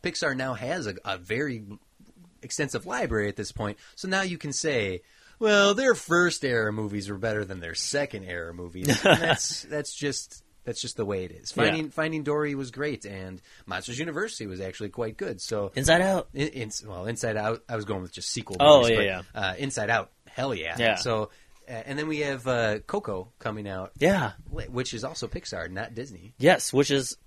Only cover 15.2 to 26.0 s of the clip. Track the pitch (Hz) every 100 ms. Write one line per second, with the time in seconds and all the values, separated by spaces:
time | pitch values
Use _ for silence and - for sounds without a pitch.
15.2 | 202 - - 107 98 - 143 165 190 185
16.2 | - - 147 131 107 - 104 90 98 117
17.2 | 117 107 107 113 - 117 101 98 90 -
18.2 | - - - 92 143 147 117 110 101 92
19.2 | 87 107 98 92 139 127 104 113 95 _
20.2 | - - 135 101 80 87 117 95 123 110
21.2 | 107 - - - - 117 123 139 156 151
22.2 | 143 135 123 120 113 107 - 208 196 95
23.2 | 92 _ 120 107 101 95 95 - 156 196
24.2 | 113 - - - - 123 127 113 131 165
25.2 | 117 175 - 95 82 95 110 117